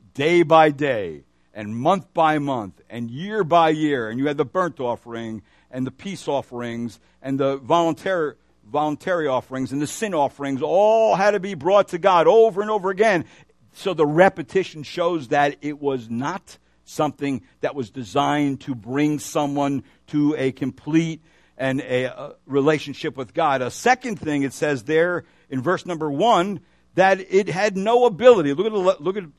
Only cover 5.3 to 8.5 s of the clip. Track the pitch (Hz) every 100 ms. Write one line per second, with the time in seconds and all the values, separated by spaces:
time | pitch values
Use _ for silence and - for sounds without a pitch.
5.3 | 110 - _ _ 131 131 131 196 180 -
6.3 | 139 - 120 120 117 117 - _ _ 135
7.3 | 135 139 139 120 165 165 160 196 185 151
8.3 | - _